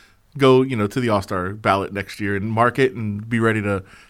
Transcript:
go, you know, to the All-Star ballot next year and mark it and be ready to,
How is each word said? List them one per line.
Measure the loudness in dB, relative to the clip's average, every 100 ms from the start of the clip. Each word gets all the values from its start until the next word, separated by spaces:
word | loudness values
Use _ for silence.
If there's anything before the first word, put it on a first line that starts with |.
| _ _ _ 2
go, | 6 6
you | 4 0
know, | -2
to | -2
the | 0
All-Star | 0 -2 -4 -6
ballot | -2 0 0 0
next | -6 -10 -8
year | -4 -4
and | -2
mark | 2 2 2
it | 0
and | 0 -6 -6 -4
be | 0
ready | 0 0
to, | -2 -4 -6 -18